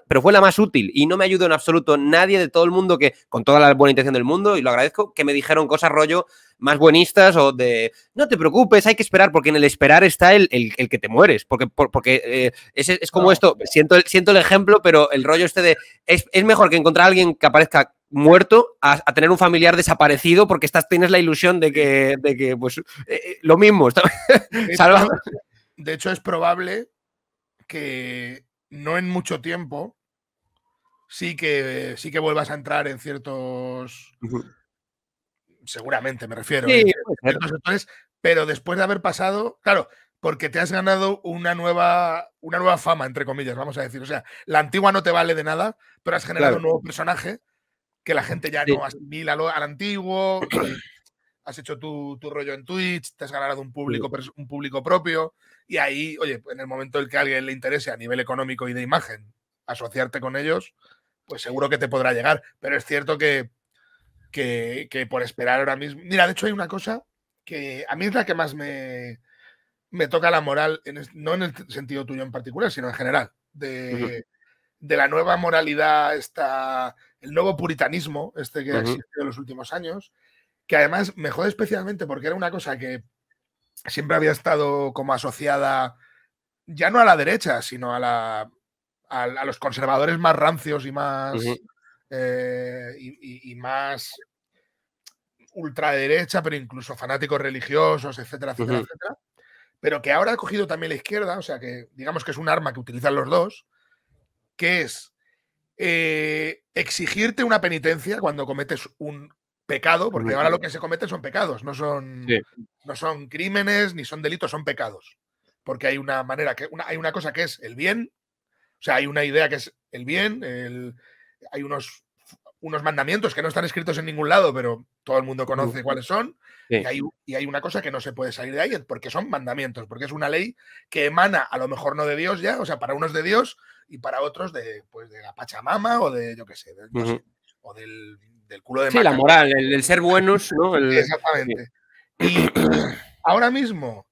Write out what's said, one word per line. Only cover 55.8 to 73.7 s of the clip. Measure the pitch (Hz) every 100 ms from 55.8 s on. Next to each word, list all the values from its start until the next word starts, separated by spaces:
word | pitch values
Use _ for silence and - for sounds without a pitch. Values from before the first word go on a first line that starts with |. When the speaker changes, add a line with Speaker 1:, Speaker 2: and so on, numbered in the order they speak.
| 139 139 156 151
Speaker 2:
oye, | 135 120 -
en | 127
el | 131
momento | 131 135 147
en | 135
que | 139
a |
alguien | 139 131 131
le |
interese | 131 131 143 135
a | 113
nivel | 117 123
económico | 123 127 131 127 123
y |
de | 123
imagen | 123 160 - 110 107 _ _ _ -
asociarte | 120 117 135 127 135
con | 131 135
ellos, | 151 180 - _ _ _ _ _ -
pues | 131
seguro | 123 131 -
que | 143
te | 131
podrá | 131 127
llegar. | 120 139 - _ _
Pero | 135 143
es |
cierto | - 143 143 151
que, | 151 135 123 _ _ _ _ _ _ _ _
que, | 147 127 120 117 123 -
que | 131 120
por | 127
esperar | 120 - 123 131
ahora | 139 135
mismo, | 147 143
mira, | 180 190 180
de |
hecho | 185 214
hay |
una | 202 170
cosa | 190 - 233 _ _ _ _
que | - 156 139 131 -
a | 156
mí | 202
es |
la | 233 202
que |
más | 165 156
me, | 147 143 135 131 123 123 117 _ _ _ _ _ _ _
me | 180 127
toca | - 170
la | 165
moral, | 143 143 156 160
en | - 147
es-, | 143
no | 156 151
en | 185
el | 175
t-, | 123 -
sentido | 139 135 139
tuyo | 127 131
en | 131
particular, | 127 123 139 233
sino | - 123
en |
general, | 117 127 139 113 _ _
de, | 147 139